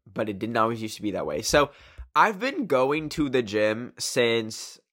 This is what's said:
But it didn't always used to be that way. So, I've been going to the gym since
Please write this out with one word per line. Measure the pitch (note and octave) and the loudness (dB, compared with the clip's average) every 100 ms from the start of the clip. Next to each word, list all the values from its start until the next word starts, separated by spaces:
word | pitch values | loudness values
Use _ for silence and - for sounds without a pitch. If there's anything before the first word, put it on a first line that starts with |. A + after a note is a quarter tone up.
| - | -12
But | G#2 A2 | -6 -4
it | G2+ | -4
didn't | A2 A#2+ | -2 0
always | A2 A#2 | 0 0
used | A2 - | -8 -6
to | |
be | G#2 | -6
that | F2+ D2+ | -4 -4
way. | D2+ | -4
So, | - D3+ C#3 - - - - D3+ | 2 2 2 -2 -20 -20 -2 2
I've | F#3 G3 | 4 2
been | B3 F#4+ G#3+ | -4 -4 0
going | C3 C3 D3+ D#3 | 2 4 0 -4
to | - C#3+ | -2 0
the | B2+ | 0
gym | A2 G#2+ G#2+ A2 B2 - | 0 2 2 0 -6 -8
since | - - A#2+ A#2 A2 A2 - - _ | -4 2 2 2 -2 -8 -14 -18 _